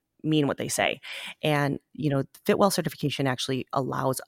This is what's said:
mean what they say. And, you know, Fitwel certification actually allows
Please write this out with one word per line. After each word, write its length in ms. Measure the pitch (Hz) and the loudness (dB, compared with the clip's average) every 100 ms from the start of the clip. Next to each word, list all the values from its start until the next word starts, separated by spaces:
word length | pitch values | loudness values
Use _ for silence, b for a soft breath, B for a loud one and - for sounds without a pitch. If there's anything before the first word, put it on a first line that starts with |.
| _ _ | _ _
mean 240 | 151 156 143 | 0 2 2
what 100 | - | 0
they 120 | 143 | -2
say. 320 | - 92 55 B B B B | 0 0 -2 B B B B
And, 380 | 156 147 143 - - | 0 2 0 -2 -8
you 180 | - 151 | -4 0
know, 120 | 139 - - - | 0 -2 -4 0
Fitwel 260 | 202 196 | 4 4
certification 540 | 185 160 - 147 - 135 | 4 -2 -4 -4 -2 -2
actually 400 | 123 - 131 - | -2 -2 -4 -2
allows 480 | - 131 135 135 131 | -4 -2 -2 -2 -2